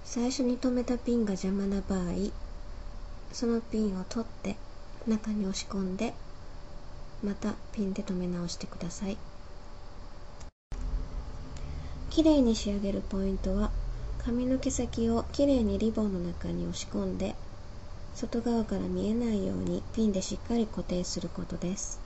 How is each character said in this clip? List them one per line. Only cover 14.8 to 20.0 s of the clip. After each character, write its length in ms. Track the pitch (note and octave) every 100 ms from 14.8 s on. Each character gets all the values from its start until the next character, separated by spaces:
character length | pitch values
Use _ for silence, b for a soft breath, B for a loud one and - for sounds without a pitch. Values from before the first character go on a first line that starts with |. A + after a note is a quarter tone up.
| A#3+ - A3+
を 140 | A3+ -
き 120 | - C#4+
れ 80 | C4+
い 80 |
に 140 | G#3 G3
リ 120 | A3
ボ 140 | A3
ン 80 | G#3+
の 80 | F#3
中 280 | F3 F3 F3
に 140 | F3 F3
押 40 |
し 140 | F3+ -
込 140 | G#3
ん 140 | F#3+ F#3
で、 160 | F#3+ - - - - - - - -
外 260 | - A3+ A#3+
側 240 | A#3 A#3
か 120 | A3 F#3+
ら 60 |
見 280 | F#3 F3+ G3+
え 40 |
な 180 | A3+ A#3
い 120 | G#3
よ 80 | F#3+
う 40 | F#3
に 260 | F3+ F3+ -
ピ 140 | A3+